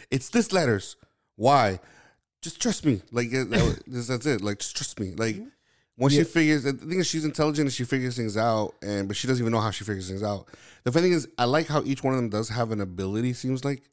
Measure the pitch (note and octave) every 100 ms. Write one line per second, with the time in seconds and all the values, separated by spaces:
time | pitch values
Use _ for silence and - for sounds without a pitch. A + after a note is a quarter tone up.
0 | - - - A#3+ - F#3+ C#3+ G2+ - -
1 | _ _ _ - A#2 C#3+ G#2+ F#2 - -
2 | - _ _ _ - - A#3+ - D#3 G#2
3 | - A#2 A#2+ C3 B2+ G3+ - F#2 - B2+
4 | A#2 B2+ C#3 A#2 G2+ G#2 - - - -
5 | G2 G2+ A2+ F3 B3 - _ _ _ -
6 | C3+ D3 E3 E3 D3+ D3+ C3+ C3+ D#3 F#3
7 | E3+ D#3+ D3+ - D#3 D3 C#3+ B2 A#2+ C3
8 | B2+ B2 A2+ G#2 A#2 A2 G#2+ - G2+ G2+
9 | G2 G#2 B2 B2+ A#2 A2+ G#2+ F#2+ G2+ G2
10 | F#2 F#2+ G#2 G2 - - - - B2+ D3
11 | F3+ E3+ C3 - B2 D3+ D3+ D3+ - C#3
12 | C3 C3 A#2 G#2 A2+ A2 A#2 G#2+ G2 F2+
13 | F#2+ G#2+ B2 B2 B2+ C3 C#3 C3+ -